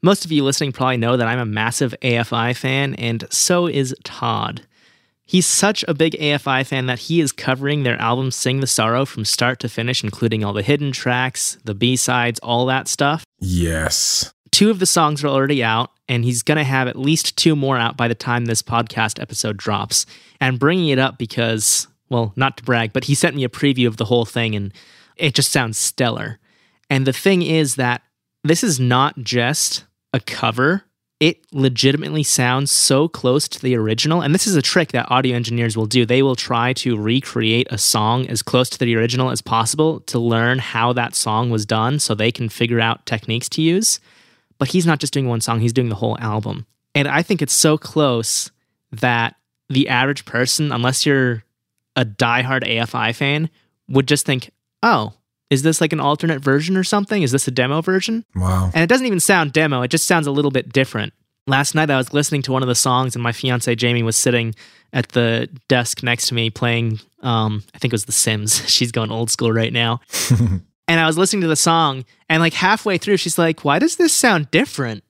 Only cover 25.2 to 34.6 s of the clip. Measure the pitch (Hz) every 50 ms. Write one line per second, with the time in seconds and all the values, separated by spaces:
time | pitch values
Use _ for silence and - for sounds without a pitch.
25.2 | - 147 127 - 139 - - 147 123 113 107 - - - - - 131 117 117 -
26.2 | 104 107 113 _ _ _ _ _ _ _ _ _ _ _ 143 135 135 135 127 -
27.2 | - 196 196 180 175 143 160 160 156 135 - - 127 123 123 123 _ _ _ _
28.2 | _ _ _ _ _ 143 160 170 - 226 156 127 131 123 120 127 135 147 - -
29.2 | 120 107 117 123 117 127 143 - - - - - - _ _ _ _ _ - 123
30.2 | - - - - - 117 110 117 127 147 180 196 _ _ _ _ _ _ _ _
31.2 | 156 160 165 _ _ _ - 139 135 131 127 113 - 135 139 151 156 147 151 156
32.2 | 147 - - - 127 123 127 131 143 139 - - - - 139 135 156 165 - -
33.2 | - 127 123 151 151 - - - - 127 127 117 107 107 110 117 - 151 160 175
34.2 | - 139 151 190 - 214 196 170